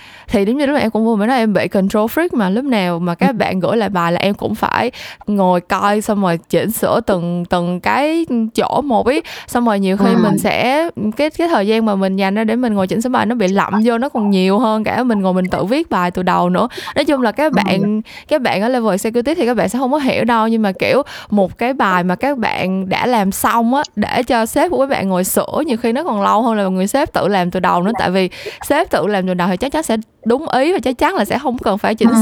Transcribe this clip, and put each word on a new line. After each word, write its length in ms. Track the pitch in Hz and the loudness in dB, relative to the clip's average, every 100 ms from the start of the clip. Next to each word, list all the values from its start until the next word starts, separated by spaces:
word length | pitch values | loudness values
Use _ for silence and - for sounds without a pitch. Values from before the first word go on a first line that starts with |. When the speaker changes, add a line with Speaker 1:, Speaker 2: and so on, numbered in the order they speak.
| - - - | -10 -20 -2
Speaker 1:
thì 180 | 208 196 | 0 2
giống 120 | 262 | 2
như 80 | 277 | 0
lúc 80 | |
nào 80 | 294 | 0
em 100 | 220 | 0
cũng 140 | 220 226 | 0 0
vừa 100 | 226 | 2
mới 120 | 214 | 2
nói 100 | 262 | 2
em 160 | 226 | 2
bị 140 | 185 123 | 0 0
control 380 | 208 190 214 220 | 0 2 2 0
freak 240 | - 349 | 0 -2
mà. 180 | 254 190 | 0 0
Lúc 160 | 202 285 | 0 0
nào 340 | 226 180 170 | 0 0 -2
mà 160 | 175 170 | -2 0
các 120 | 269 | 0
Speaker 2:
Ừ. 60 | |
Speaker 1:
bạn 260 | 226 - 185 | 0 -2 0
gửi 180 | 175 226 | 0 0
lại 120 | 208 | 0
bài 220 | 190 170 | 0 0
là 80 | 170 | 0
em 140 | 196 | 0
cũng 220 | 202 214 214 | -2 -4 -2
phải 360 | - - 233 - - - - | 0 0 -2 -4 -14 -12 -4
ngồi 340 | 208 185 180 | 0 2 2
coi 400 | 175 190 202 208 | 0 -2 0 0
xong 200 | 214 208 | 0 0
rồi 180 | 190 170 - | 0 0 0
chỉnh 220 | 165 143 | -2 0
sửa 280 | 220 - - | -2 0 0
từng, 440 | 233 190 170 175 175 | 0 -2 -2 -4 -2
từng 300 | 180 175 180 | -2 -2 -2
cái 460 | 202 220 294 330 330 240 220 - | -2 0 0 0 -2 -2 -2 -2
chỗ 260 | 196 - | 0 0
một 260 | 285 214 196 | 0 0 2
ý. 140 | 302 - - - | 0 -2 -12 -6
Xong 180 | 247 240 | -2 0
rồi 140 | 202 | 0
nhiều 180 | 190 196 | 0 2
khi 80 | 196 | 2
Speaker 2:
Ừ. 80 | 226 | 4
Speaker 1:
mình 140 | 220 202 | 2 2
sẽ, 500 | 202 - 240 285 339 - 214 214 | 0 0 0 0 -2 -4 -4 -2
cái, 120 | 302 | -2
cái 180 | - 330 | 0 0
thời 200 | 302 202 | 2 2
gian 180 | 220 220 | 2 0
mà 100 | 202 | 0
mình 200 | 190 190 | 0 0
dành 200 | 190 202 | 0 0
ra 80 | |
để 120 | 220 226 | 0 0
mình 180 | 254 | 0
ngồi 140 | 202 190 | 0 0
chỉnh 140 | 180 | 0
sửa 80 | 247 | 0
bài 160 | 247 214 | 0 0
nó 100 | 240 | 0
bị 120 | 185 | 0
lậm 260 | 196 170 208 | 2 0 2
vô, 140 | 226 233 | 2 2
nó 120 | 269 | 0
còn 200 | 240 208 | -2 2
nhiều 300 | 196 185 202 | 2 4 2
hơn 240 | 240 220 | 2 0
cả 200 | 214 - | -2 -2
mình 180 | 254 214 | 0 0
ngồi 120 | 190 | 0
mình 120 | 185 185 | 0 0
tự 140 | 180 185 | -2 0
viết 220 | 269 330 | -2 0
bài 220 | 190 180 | 0 0
từ 120 | 185 | -2
đầu 260 | 180 175 180 | 0 2 2
nữa. 180 | 180 233 - - - | 2 0 -4 -8 -2
Nói 100 | 302 | 0
chung 160 | 277 | 2
là 100 | 240 | 0
các 200 | 208 311 | 0 0
Speaker 2:
Ừ. 40 | 277 | 2
Speaker 1:
bạn, 460 | 190 185 202 214 - - - | 0 0 0 -2 -4 -12 -2
các 140 | 302 | 0
bạn 200 | 226 127 | 2 0
ở 80 | 220 | 0
level 220 | 254 226 | 0 2
executive 440 | 190 226 233 240 330 | 0 0 0 0 0
thì 100 | 240 | 0
các 80 | 240 | 2
bạn 120 | 185 | 0
sẽ 100 | 240 | 0
không 120 | 262 | 0
có 60 | 302 | 0
hiểu 260 | 269 - | 0 0
đâu. 240 | 226 220 220 | 2 2 2
Nhưng 140 | 226 | 2
mà 100 | 208 | 0
kiểu 300 | 190 101 170 294 - - | 0 2 2 0 -6 -2
một 280 | 208 185 - | 0 0 0
cái 160 | 233 | -4
bài 300 | 277 220 185 | 0 0 2
mà 120 | 180 180 | 0 0
các 220 | 262 285 | -2 -2
bạn 520 | 214 - 185 190 190 | -2 -2 -2 -4 -2
đã 160 | - 240 | -2 0
làm 260 | 240 196 | 2 0
xong 420 | 196 247 220 233 269 | 0 0 0 2 0
á, 80 | 302 - | -2 -4
để 280 | 208 - | -2 -2
cho 220 | 262 240 226 | 0 0 0
sếp 260 | 294 349 | 0 0
của 80 | 254 | 2
các 100 | 269 | 0
bạn 200 | 277 190 | 0 0
ngồi 140 | 185 | 0
sửa, 400 | 190 - - - 311 | 0 -2 -2 -2 -2
nhiều 120 | 226 | 0
khi 140 | 233 | 0
nó 120 | 240 | -2
còn 180 | 349 214 | -2 0
lâu 200 | 196 202 | 2 2
hơn 140 | 247 214 | 2 2
là 60 | |
người 240 | 196 185 196 | 0 0 0
sếp 260 | 262 311 | 0 -2
tự 140 | - 175 | -2 -2
làm 240 | 202 180 | 0 0
từ 80 | 185 | 0
đầu 220 | 180 175 | 0 0
nữa. 80 | 185 233 | 0 -2
Tại 120 | - | 0
vì 180 | 185 180 - - - - | 0 -2 -4 -14 -8 -2
sếp 220 | 285 359 | -2 0
tự 160 | 240 139 | 0 0
làm 200 | 202 185 | 0 -2
từ 60 | |
đầu 140 | 180 180 | 0 0
thì 100 | 180 | -2
chắc 140 | 269 | -2
chắn 120 | 302 | -4
sẽ 140 | 311 226 - _ 220 | -2 -4 -4 _ -2
đúng 240 | 247 311 | -2 0
ý 240 | - 180 | 0 2
và 60 | 359 | 0
chắc 140 | 254 254 | 0 0
chắn 180 | 294 381 | 0 0
là 100 | 208 | 0
sẽ 140 | - | -2
không 180 | 196 247 | -2 -2
cần 200 | - 196 | -2 -2
phải 180 | 202 220 | -2 2
chỉnh 140 | 233 | 2
Speaker 2:
Ừ. 60 | 233 | 4